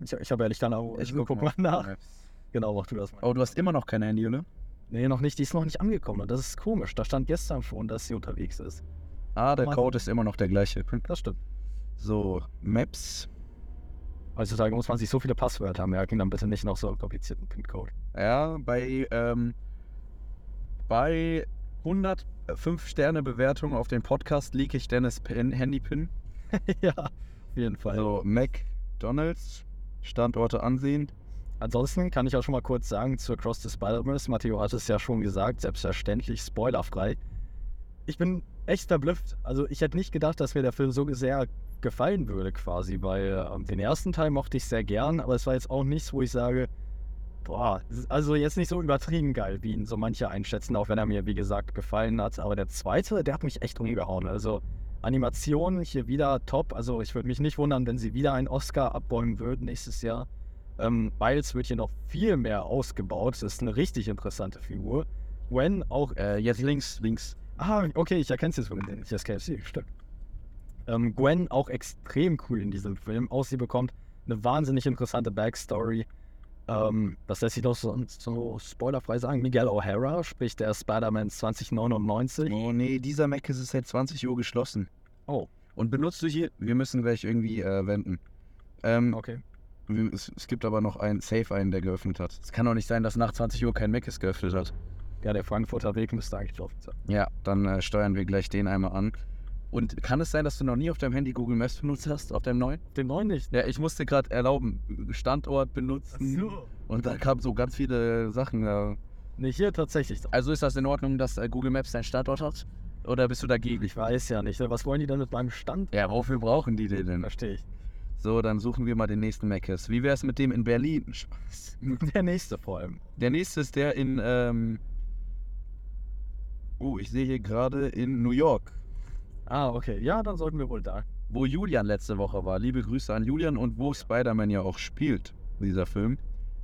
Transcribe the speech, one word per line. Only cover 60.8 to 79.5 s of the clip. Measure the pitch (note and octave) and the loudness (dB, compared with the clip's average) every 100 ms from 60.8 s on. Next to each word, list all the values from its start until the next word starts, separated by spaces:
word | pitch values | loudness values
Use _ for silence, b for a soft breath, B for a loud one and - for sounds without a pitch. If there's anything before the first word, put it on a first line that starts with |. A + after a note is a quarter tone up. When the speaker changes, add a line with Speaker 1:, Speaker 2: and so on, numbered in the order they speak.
| A2+ A#2 A2 G2+ | 2 2 2 2
Speaker 1:
Miles | A2 C#3 C#3+ B2 | 4 4 2 -2
wird | A#2+ | 0
hier | A#2 | 0
noch | G#2+ - - | -2 -4 -6
viel | D3+ G#3+ E3 | 0 4 4
mehr | A#2 G#2 E2+ | 4 0 0
ausgebaut. | B2 B2 - F#2+ F#2 A2+ B2 | 0 0 -4 -4 0 0 0
Das | |
ist | G#2 - | -4 -2
eine | A#2+ G#2+ | 0 2
richtig | F3+ - A2 | 2 0 -2
interessante | G#2 G#2 - F#2+ - | -2 -4 -4 -6 -6
Figur. | - G2 G#2 C3 D#3 B B B - | -8 -4 -2 -2 -2 B B B -2
Gwen | B2 D3+ G3 - | 2 4 2 0
auch | C3+ C#3 C#2+ | 0 0 0
Speaker 2:
Äh, | G2+ G#2 | 0 2
jetzt | A2 A#2 | 2 2
links, | C3+ C#3+ - - | 2 2 -2 -2
links. | A2 A2 - - - - | -2 -2 -4 -10 -10 -4
Speaker 1:
Ah, | F3 G#3+ F3 D3 | 2 2 2 2
okay, | E3 F3+ | 2 2
ich | C#3+ | 2
erkenn's | B2+ E3 D3+ | 2 2 0
jetzt | A#2 | -2
von | G2 | -4
den, | G2+ G2 | -6 -8
ich | F#2+ | -6
erkenn's | G#2 - G2+ E3+ | -4 -2 -4 -4
sie, | B2 | -6
stimmt. | - - - - - - - - - - - - - | -6 -8 -8 -14 -14 -14 -12 -12 -12 -14 -16 -12 -2
Ähm, | A#2 A#2 G#2+ | 2 2 4
Gwen | C3+ E3+ F3+ | 6 6 4
auch | C3 C#3 | 0 0
extrem | B2+ - - - C#3 F3+ D#3 - | -2 -8 -14 -4 2 4 2 0
cool | A#2 | -2
in | G2+ | 0
diesem | G2 G2 G2 | -2 -4 -6
Film. | - A2 B2 | -4 -2 0
Auch | B2+ | 0
sie | C3+ C3 | 0 -2
bekommt | A#2+ B2 B2 b b b - | 0 0 0 b b b -6
eine | A2+ | 0
wahnsinnig | A#2 C#3+ C#3+ C3+ C#3 | 2 2 4 2 2
interessante | B2 B2 B2 A#2 | 0 0 0 -2
Backstory. | G2+ A2 - - A2+ A2+ A2+ A2 b b b b - - | 0 -2 -2 -4 -2 0 0 -4 b b b b -14 -4
Ähm, | A2 G#2+ G#2+ G#2 - - | 0 2 2 0 -2 -6
was | G2+ | 0
lässt | A#2 - | 0 2
sich | |
noch | B2 A#2+ | 0 2
so, | A2+ A2 A#2+ | 0 -2 -4
so | - - A#2 A#2+ A2 | -6 -6 -4 -4 -6
spoilerfrei | - - B2 C3+ - A#2+ | -10 -4 -2 -2 0 -2
sagen? | B2 C#3 | 2 2
Miguel | B2+ | 4